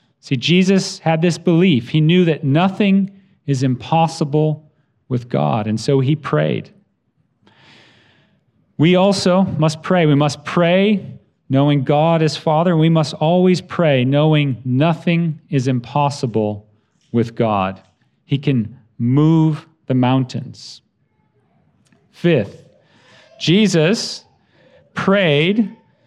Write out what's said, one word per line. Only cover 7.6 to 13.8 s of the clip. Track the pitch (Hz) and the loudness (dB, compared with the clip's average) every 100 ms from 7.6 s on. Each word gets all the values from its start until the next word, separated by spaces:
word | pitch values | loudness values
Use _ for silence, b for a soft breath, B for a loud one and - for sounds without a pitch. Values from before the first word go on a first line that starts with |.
| b b b b b b b b b _ _ - | b b b b b b b b b _ _ 0
We | 156 180 | 2 4
also | 196 196 185 180 190 - | 2 2 2 2 0 0
must | 156 156 | -2 -2
pray. | - 185 156 | -2 2 2
We | 143 | 2
must | 147 - | 0 -4
pray | - 175 170 185 202 202 - - _ _ - | -6 0 2 2 2 0 -4 -18 _ _ -4
knowing | 135 143 143 | 0 2 0
God | 127 147 160 165 | 0 0 2 2
is | 156 151 | 0 -2
Father, | 160 156 175 | -2 0 0
and | 160 | 2
we | 160 | 2
must | 160 147 - | 2 -2 -2
always | 156 180 185 180 | 0 2 2 0
pray | - - | -2 -2